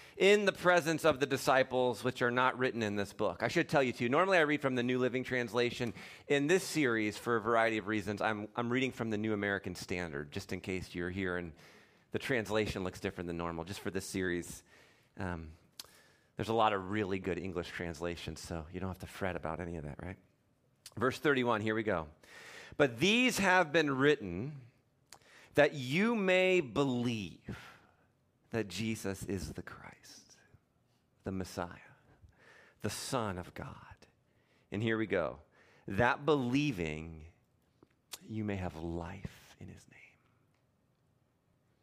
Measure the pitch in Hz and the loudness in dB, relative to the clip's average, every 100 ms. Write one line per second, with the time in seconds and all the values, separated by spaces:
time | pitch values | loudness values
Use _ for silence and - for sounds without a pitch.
0 | - - 190 208 196 - 175 175 151 156 | -18 4 6 6 4 4 6 6 4 4
1 | 160 131 135 131 - 131 131 127 127 107 | 4 4 0 2 4 4 4 2 2 2
2 | 120 - 120 123 127 120 127 117 107 104 | -2 0 2 4 2 2 0 0 0 0
3 | 101 - 101 92 120 170 156 151 131 - | -4 -2 -2 0 0 0 2 4 2 0
4 | 120 147 190 180 147 147 139 127 123 127 | 2 4 6 4 4 2 2 0 2 2
5 | 123 127 123 127 117 120 120 107 120 - | 2 0 -2 -2 0 2 2 0 -4 -6
6 | - - - 143 143 185 - 156 131 113 | -16 -18 0 2 4 2 2 2 2 2
7 | 107 101 120 117 104 117 113 110 98 107 | 0 -2 -2 0 4 4 4 2 0 -2
8 | 92 101 95 107 107 - 117 127 131 120 | -2 -2 -2 -2 -4 -4 -2 0 0 -2
9 | 113 104 110 104 101 98 98 87 - 90 | -2 -2 0 0 0 -2 -4 -8 -6 -4
10 | 87 71 73 98 - 92 98 92 82 87 | -4 -6 -6 -8 -8 -8 -4 -6 -6 -6
11 | 87 92 92 87 85 80 - - - _ | -4 -2 -2 -2 -6 -12 -20 -20 -20 _
12 | _ - - 127 98 107 104 101 92 - | _ -8 -2 -2 0 0 0 -2 -6 -4
13 | 98 92 87 85 85 82 82 98 101 92 | -6 -4 -6 -4 -4 -4 -8 -8 -6 -6
14 | - 98 92 87 - - - - - _ | -4 -2 0 -2 -4 -14 -18 -20 -20 _
15 | _ - 92 85 80 80 _ - - - | _ -8 -6 -6 -10 -16 _ -20 -20 -20
16 | _ _ _ - 107 113 110 98 92 107 | _ _ _ -6 0 6 6 4 0 0
17 | 95 95 92 85 92 87 82 - 87 78 | 0 0 -2 -2 -2 -4 -6 -6 -6 -4
18 | 85 85 - 80 - 85 78 90 95 90 | -4 -4 -8 -10 -8 -8 -8 -8 -6 -8
19 | 85 - 95 85 78 80 87 85 73 - | -12 -4 -4 -2 -4 -6 -6 -6 -8 -10
20 | 85 98 _ _ _ _ _ _ - - | -12 -14 _ _ _ _ _ _ -14 -2
21 | 123 - 156 131 120 107 110 110 107 87 | 0 2 2 4 2 2 2 0 0 -2
22 | 76 - - - - - - - 139 113 | -2 -14 -20 -20 -18 -18 -12 2 2 4
23 | 180 233 254 190 190 185 160 165 151 131 | 2 4 4 4 4 4 4 2 2 4
24 | 143 147 98 87 135 143 117 _ _ _ | 4 4 0 -4 -6 -10 -18 _ _ _
25 | _ - _ - - - 147 147 127 160 | _ -20 _ -20 -2 4 4 2 0 2
26 | 226 233 185 185 185 180 135 104 139 120 | 4 2 4 4 4 4 2 0 2 2
27 | 120 113 87 - - - - - _ _ | 0 -2 -6 -10 -14 -14 -16 -20 _ _
28 | _ _ _ _ _ 113 101 90 110 110 | _ _ _ _ _ -4 -4 -4 -4 -4
29 | 98 95 - 95 80 - - - - - | -6 -6 -6 -6 -6 -10 -12 -16 -18 -20
30 | - - - _ _ - _ _ _ _ | -20 -20 -20 _ _ -20 _ _ _ _
31 | _ _ - 95 90 - 87 - - - | _ _ -6 -6 -6 -6 -8 -10 -20 -20
32 | _ _ - _ - - - _ 107 - | _ _ -20 _ -20 -20 -20 _ -8 -6
33 | - 131 107 90 87 - - 82 - - | -4 -2 -2 -4 -10 -12 -14 -14 -20 -20
34 | - _ _ _ _ _ _ 101 113 110 | -20 _ _ _ _ _ _ -4 0 0
35 | 107 95 71 65 - _ _ _ - 98 | 0 0 -2 -6 -18 _ _ _ -6 2
36 | 120 135 147 147 120 135 147 95 80 78 | 2 2 2 2 2 2 0 0 -4 -4
37 | 82 80 78 _ _ _ _ _ _ _ | -8 -14 -18 _ _ _ _ _ _ _
38 | _ - - 110 104 98 90 80 85 85 | _ -18 -8 -4 -2 -2 -4 -6 -6 -6
39 | 85 95 - - - - 90 87 - - | -8 -10 -14 -14 -20 -18 -18 -18 -20 -20
40 | - _ _ _ _ _ _ _ _ _ | -20 _ _ _ _ _ _ _ _ _
41 | _ _ _ _ _ _ _ _ | _ _ _ _ _ _ _ _